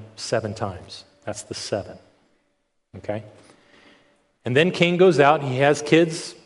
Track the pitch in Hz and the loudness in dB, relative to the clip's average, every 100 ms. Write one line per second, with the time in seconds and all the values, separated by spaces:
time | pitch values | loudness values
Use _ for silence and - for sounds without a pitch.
0 | - - - 117 107 101 107 90 - - | -12 -18 -6 -6 -6 -8 -10 -10 -16 -20
1 | - _ - 101 - - - 104 92 90 | -20 _ -16 -16 -14 -14 -8 -8 -8 -16
2 | _ _ _ _ _ _ _ _ _ 98 | _ _ _ _ _ _ _ _ _ -16
3 | - 107 107 - _ _ _ _ _ _ | -10 -10 -12 -20 _ _ _ _ _ _
4 | _ _ _ _ 117 123 180 180 175 175 | _ _ _ _ -2 0 0 2 0 4
5 | 185 143 143 156 139 127 143 147 - 160 | 4 6 4 4 0 0 2 2 2 2
6 | 170 160 - - | 2 -2 -12 -18